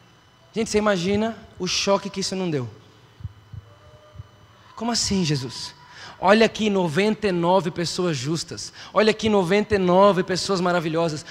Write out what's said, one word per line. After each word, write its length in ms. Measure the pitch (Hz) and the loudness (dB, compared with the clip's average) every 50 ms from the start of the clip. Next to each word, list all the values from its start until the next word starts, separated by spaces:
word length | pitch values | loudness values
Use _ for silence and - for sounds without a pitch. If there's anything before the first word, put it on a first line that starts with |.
| _ _ _ _ _ _ _ _ _ _ - | _ _ _ _ _ _ _ _ _ _ -6
Gente, 160 | 214 226 - | -6 -4 0
você 80 | - | 0
imagina 580 | 214 214 214 202 175 170 196 202 208 220 226 220 - - - - - | 0 2 2 0 0 0 0 0 0 -2 -2 -6 -10 -16 -20 -12 -8
o 80 | 180 | -6
choque 420 | 180 - - - 202 196 190 - 190 | -4 -4 -2 0 2 0 0 0 -6
que 120 | - 190 | -8 -6
isso 140 | 185 - 190 | -6 -6 -4
não 140 | 185 185 175 | -4 -4 -2
deu. 200 | 147 135 120 107 101 - - - - - _ _ _ - - - - - - - - - - - - _ - - - - - - - - - - _ _ - _ - _ - - - | -2 -4 -4 -6 -12 -18 -20 -20 -20 -20 _ _ _ -16 -16 -16 -16 -18 -20 -20 -20 -20 -20 -20 -20 _ -20 -20 -20 -20 -20 -20 -20 -20 -20 -20 _ _ -20 _ -20 _ -20 -20 -14
"Como 160 | - 220 240 | -8 -6 -4
assim, 340 | 233 - - - 202 190 175 | -2 -2 -2 -2 0 0 0
Jesus? 480 | 143 151 131 131 117 - - - - - - - - - - - - - - - | 0 -2 -4 -4 -8 -12 -12 -14 -16 -16 -20 -20 -20 -20 -20 -20 -20 -12 -2 4
Olha 200 | 185 208 226 220 | 4 6 6 6
aqui 240 | 208 - - 220 214 | 2 2 -2 -2 0
noventa 580 | 196 190 175 165 139 180 202 220 214 - 214 | 0 0 0 0 0 0 0 0 0 0 -2
e 60 | 202 180 | -2 0
nove 360 | 175 170 175 185 190 156 180 | 0 2 2 2 2 2 0
pessoas 460 | - 175 170 - - - 180 175 156 | -6 -4 -6 -6 -4 -4 -2 -2 -2
justas. 560 | 123 120 147 170 156 - - 117 98 - - - - - - - | -4 -4 -4 -4 -6 -6 -10 -12 -14 -14 -16 -16 -18 -16 -2 0
Olha 180 | 185 220 214 | 2 4 4
aqui 160 | 208 - 214 | 2 2 0
noventa 480 | 220 208 202 180 160 196 208 208 - 214 | 2 2 2 2 2 2 0 2 2 0
e 20 | |
nove 460 | 196 185 180 180 190 202 208 185 185 180 | 2 2 4 6 6 6 6 6 4 0
pessoas 380 | 185 185 165 - - 196 175 | -2 -4 -4 -2 -2 -2 -2
maravilhosas. 640 | 180 180 175 175 156 170 156 165 170 165 151 143 - - | 0 0 0 0 -2 -2 -2 -2 -2 -2 -4 -6 -12 -14